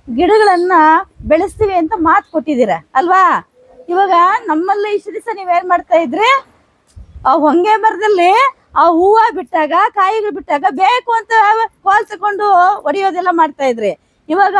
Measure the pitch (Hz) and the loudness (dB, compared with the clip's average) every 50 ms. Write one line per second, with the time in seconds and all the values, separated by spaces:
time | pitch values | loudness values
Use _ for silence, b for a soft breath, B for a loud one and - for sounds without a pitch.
0 | - - 233 247 349 370 427 440 427 403 370 349 349 359 370 330 302 311 320 349 | -14 -10 -4 -2 0 2 2 4 4 2 2 0 0 0 2 2 4 4 4 2
1 | 381 - _ - 226 220 302 330 381 359 - - 440 392 381 349 320 320 - 359 | 0 -4 _ -14 -2 -2 0 0 0 -4 -4 -4 -4 -2 0 -2 -2 -2 -4 -2
2 | 311 320 339 403 - _ - 311 - 311 294 240 254 208 165 165 - _ - 262 | 0 0 0 0 -2 _ -6 -6 -4 -2 -2 0 0 0 -2 -4 -6 _ -4 -2
3 | 359 339 370 381 370 339 294 180 - _ _ _ _ _ - - - - 349 370 | 0 2 2 2 2 2 0 -2 -4 _ _ _ _ _ -20 -20 -10 -4 -2 -2
4 | 403 381 381 339 349 370 415 480 466 370 311 311 359 403 403 415 403 427 415 381 | 0 2 2 2 2 2 0 -2 -4 -4 -4 -4 -2 -2 -4 -4 -2 -4 -4 -6
5 | - 415 330 427 - 466 440 392 381 359 339 349 370 359 349 349 - - 349 330 | -6 -8 -12 -12 -10 -10 -10 -8 -4 -2 -2 -2 0 0 -2 -2 0 0 0 0
6 | 330 240 285 381 427 494 539 539 - - _ _ _ _ _ _ _ _ _ - | 0 0 -2 -2 0 0 0 0 -2 -8 _ _ _ _ _ _ _ _ _ -20
7 | - - - - - - - 330 285 302 277 339 359 427 440 415 415 440 - 339 | -20 -20 -20 -6 -2 0 0 2 2 2 2 2 2 2 0 0 0 -2 -2 0
8 | 427 440 415 359 339 359 403 466 554 539 - _ _ _ - - 311 339 339 330 | -2 0 0 2 2 2 4 2 2 0 -2 _ _ _ -2 0 2 2 2 2
9 | 359 392 427 453 440 466 - 370 302 - - 320 302 277 330 349 415 466 - 415 | 2 2 4 2 2 0 -2 -6 -10 -6 -4 -4 -2 0 0 0 0 0 0 -2
10 | 381 381 440 440 415 415 277 381 - - 302 285 339 415 320 285 381 403 494 508 | -2 0 -2 -2 -4 -6 -8 -10 -6 -6 -4 -2 -2 -2 0 0 0 0 0 0
11 | - 480 453 453 440 - 453 440 403 415 440 453 453 - - _ _ 392 392 440 | -2 -2 -4 -4 -2 0 0 2 2 2 2 0 -2 -4 -8 _ _ 0 0 0
12 | 415 - 415 339 381 415 403 381 415 415 392 349 349 370 415 - - 294 285 392 | 0 -4 -8 -6 -6 -6 -4 -2 0 2 2 4 4 2 0 -2 -4 -4 -4 -2
13 | 392 392 311 359 370 370 349 339 320 302 - - 277 262 233 226 214 196 - - | -2 -2 -2 -2 -2 -2 0 0 0 0 -2 -4 -4 -4 -2 -2 -4 -4 -4 -6
14 | _ _ _ _ _ - 311 381 403 370 370 403 | _ _ _ _ _ -4 0 0 0 2 2 2